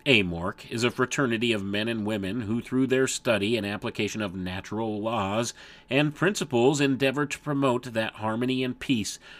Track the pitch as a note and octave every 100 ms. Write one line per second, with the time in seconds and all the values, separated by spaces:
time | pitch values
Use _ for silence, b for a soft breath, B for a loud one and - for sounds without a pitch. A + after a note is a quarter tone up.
0 | - A#2 F#2 E2+ F2 - - A#2 A#2+ A#2
1 | B2+ - C3+ A2 A#2+ A2 G2 G2+ A2 A2+
2 | G#2 A2 F#2+ A2 G#2 A#2 - B2+ C3 C3
3 | C3 - - G#2+ G2+ A#2 G2+ G2+ A#2 -
4 | G#2 A2 G#2 F#2 F2+ F#2 - G#2 A2+ G#2+
5 | G#2+ A#2 F#2+ G#2 A#2 - B B B C3
6 | D3+ D3 E3 G#3 - A#2+ B2+ D3 C#3+ C3
7 | C3+ B2+ C#3+ - - C#3 C#3 C3 B2+ A2+
8 | A2 - G#2+ A2 B2+ C3 B2+ B2+ - B2
9 | G2+ - B B